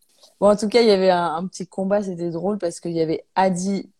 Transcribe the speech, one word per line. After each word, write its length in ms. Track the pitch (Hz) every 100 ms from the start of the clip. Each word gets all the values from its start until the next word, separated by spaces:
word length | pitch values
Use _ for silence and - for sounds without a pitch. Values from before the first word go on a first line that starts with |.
| _ _ _ -
Bon, 100 | 196
en 60 | 202
tout 120 | 214
cas, 140 | 233
il 60 | 233
y 40 |
avait 180 | 190 190
un, 260 | 180 170 156
un 120 | 180
petit 200 | - 180
combat, 340 | - 190 202
c'était 260 | 196 175 170
drôle 280 | 165 180 208
parce 220 | 175 165
qu'il 120 | 170
y 100 | 165
avait 240 | 160 160 - -
Adi 540 | 190 180 190 196 - _